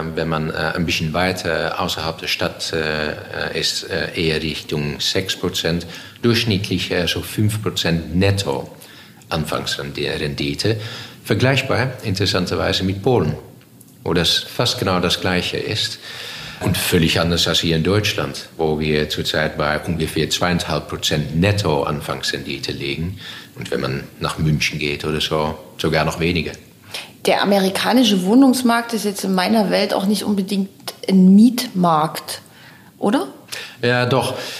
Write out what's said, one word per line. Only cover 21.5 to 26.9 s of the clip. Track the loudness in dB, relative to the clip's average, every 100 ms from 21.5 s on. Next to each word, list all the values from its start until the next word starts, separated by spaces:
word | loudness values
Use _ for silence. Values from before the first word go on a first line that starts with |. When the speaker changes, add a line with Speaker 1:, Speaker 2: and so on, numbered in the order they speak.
| 2 2 0 0 -4 -6 -6 -4 -6 -6 -8 -8
Speaker 1:
liegen. | -6 -6 -4 -6 -8 -12 -16 -18 -14
Und | -6
wenn | -4
man | -2 -4 -8 -8
nach | -6 -2
München | 0 2 0 -2
geht | -4 -4
oder | -2 -2
so, | 0 0 -2 -4 -12 -4
sogar | 0 2 0
noch | 0
weniger. | 0 0 -4 -8 -16 -20 -16